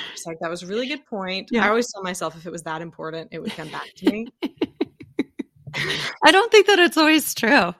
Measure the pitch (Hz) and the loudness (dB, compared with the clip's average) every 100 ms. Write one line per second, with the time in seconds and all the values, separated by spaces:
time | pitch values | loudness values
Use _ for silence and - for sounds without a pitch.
0 | - - 170 165 170 175 180 214 254 294 | -12 -12 -12 -8 -6 -6 -6 -6 -4 -8
1 | - 214 185 190 - 233 202 226 240 202 | -8 -8 -6 -6 -2 0 2 2 -2 -6
2 | 185 180 160 165 165 165 160 160 170 - | -8 -6 -8 -8 -12 -10 -8 -10 -10 -12
3 | 160 160 156 165 214 - 151 151 143 - | -10 -10 -12 -10 -10 -10 -10 -12 -14 -4
4 | 185 208 233 - - - - - - - | -2 -2 -6 -10 -12 -6 -8 -6 -10 -10
5 | - - - - - _ - - 381 - | -10 -8 -8 -12 -16 _ -12 -8 -6 -6
6 | - - 302 370 466 427 403 381 349 311 | -8 2 6 6 6 6 6 4 4 4
7 | 302 311 - - 226 277 175 | 4 4 0 -2 2 4 2